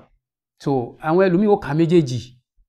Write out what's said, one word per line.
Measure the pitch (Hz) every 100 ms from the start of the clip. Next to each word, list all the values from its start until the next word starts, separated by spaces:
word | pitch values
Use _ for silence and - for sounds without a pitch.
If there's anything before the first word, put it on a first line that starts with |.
| - _ _ _ _ _
So, | - 139 117 -
àwọn | 156 170
ẹlòmíì | 190 170 214
ó | 202
ka | 151
méjèèjì, | 147 165 175 139 123 - - _ _